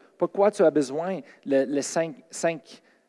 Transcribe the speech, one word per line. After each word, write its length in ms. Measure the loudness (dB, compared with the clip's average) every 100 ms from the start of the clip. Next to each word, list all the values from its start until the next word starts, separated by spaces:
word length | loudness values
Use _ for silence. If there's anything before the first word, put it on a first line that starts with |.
| _ _
Pourquoi 320 | -4 2 2
tu 120 | 4
as 80 | 4
besoin 500 | 4 0 -4 -6 -6 -10 -16 0
le, 180 | 0
les 180 | 2 -2
cinq, 340 | -2 -4 -4 -6 -16
cinq 520 | -6 -4 -4 -10 -20 _ _